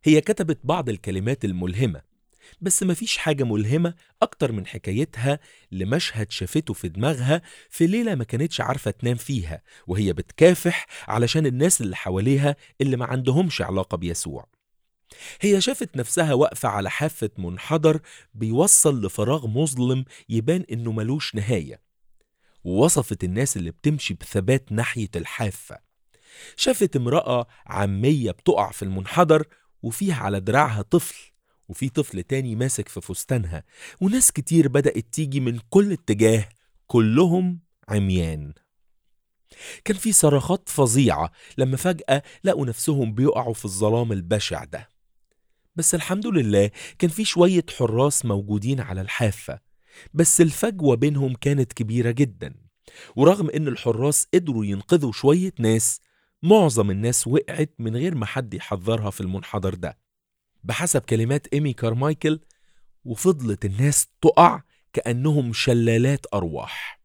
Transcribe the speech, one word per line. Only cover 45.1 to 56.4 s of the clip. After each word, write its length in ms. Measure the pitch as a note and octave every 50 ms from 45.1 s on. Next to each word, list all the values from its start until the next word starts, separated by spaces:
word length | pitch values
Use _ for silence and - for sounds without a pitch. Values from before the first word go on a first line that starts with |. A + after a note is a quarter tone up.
| _ _ _ _ _ _ _ _ _ _ _ _ _
بس 180 | E3 E3 - -
الحمد 320 | E3+ D#3 - F3+ G3+ G#3+
لله 440 | A#3+ G3 E3 B2+ G#2+ G2+ G2+ G2+ G#2 - - - - - -
كان 120 | - E3+
في 140 | D#3 - A3
شوية 400 | - - E3+ F3 F3+ F#3 F3 D#3+ - - -
حراس 460 | C3 A2+ A2 A#2 C3 D3 C#3+ - -
موجودين 560 | A#2 G#2 G2+ G2+ G2+ G#2 G#2 G2+ A#2+ C#3 B2+
على 200 | A#2 - F#2 F#2+
الحافة، 600 | F#2+ G2 - - B2 G#2+ G2 - - - - - _ _ _ _ _ _ _ - - - -
بس 260 | D3 E3+ - - -
الفجوة 560 | E3+ D#3+ C#3+ - - - G3 F#3+ D#3 C#3+ B2
بينهم 380 | A2+ C3+ D3 D3+ C#3 C#3 C3 C3
كانت 380 | - - C#3+ C#3+ C#3+ B2+ A#2 -
كبيرة 380 | - A#2+ G#2+ A2 B2 A#2 A#2
جدًا، 440 | A#2 A#2+ D3 B2 G2+ F2 - C#2 B1+ - _ _ _ _ _ - - - - - -
ورغم 340 | A2+ C3+ D#3+ F#3+ G3+ G3 D3+
إن 180 | - D3+ D#3 C#3+
الحراس 580 | A#2+ - - B2 A2+ A2 B2+ C#3+ D3 - - _ -
قدروا 300 | F#3 F3+ D3+ B2+ A2+ G#2+
ينقذوا 480 | G2+ G2+ G2 G#2 - E3+ F3 C#3+ B2+ G#2+
شوية 400 | - - C#3+ D3+ F3+ F#3 F#3+ - -
ناس، 420 | A2+ A2 A2 A2+ A2 - - - _ _ _ _ _ _ _ _